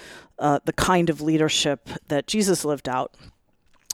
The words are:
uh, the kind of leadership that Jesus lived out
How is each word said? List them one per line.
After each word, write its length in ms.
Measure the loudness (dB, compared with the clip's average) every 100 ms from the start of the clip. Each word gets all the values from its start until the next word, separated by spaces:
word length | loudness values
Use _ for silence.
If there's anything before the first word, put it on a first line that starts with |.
| -20 -20 -20 -2
uh, 220 | 0 2 0
the 80 |
kind 360 | 0 2 4 2
of 120 | 0
leadership 680 | 0 2 2 2 0 -2 -6 -14 -4
that 180 | -2 0
Jesus 360 | 0 2 0
lived 240 | 0 -4 -2
out 280 | -4 -4 -8 -20 -20 _ _ _ _ -14